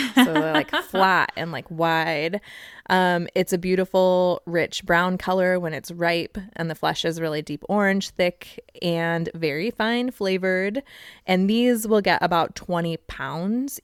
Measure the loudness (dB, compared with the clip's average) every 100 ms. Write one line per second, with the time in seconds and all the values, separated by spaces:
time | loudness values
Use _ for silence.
0 | 2 4 4 2 0 0 0 -4 -2 2
1 | 4 4 0 -4 -8 -8 -8 -2 0 2
2 | 0 -2 -2 -4 -8 -20 -20 -16 0 2
3 | 4 2 0 0 0 -2 0 0 2 2
4 | 4 4 2 0 -2 -2 0 -2 0 2
5 | 2 0 0 2 2 0 -2 -6 -10 -4
6 | 0 0 -4 -10 -12 -8 -6 -2 -2 -2
7 | -2 -2 -4 -4 -6 -8 -2 0 2 0
8 | -2 -2 -2 -2 -12 -20 -20 -6 -4 -2
9 | 0 -2 -4 -4 -4 -2 -4 -2 -2 -2
10 | -4 -4 -2 0 0 0 -2 -4 -8 -14
11 | -20 -10 0 2 2 4 4 2 2 2
12 | 4 2 2 2 0 -4 -4 -2 -2 -6
13 | -10 -10 -8 -4 -2 -2 -4 -8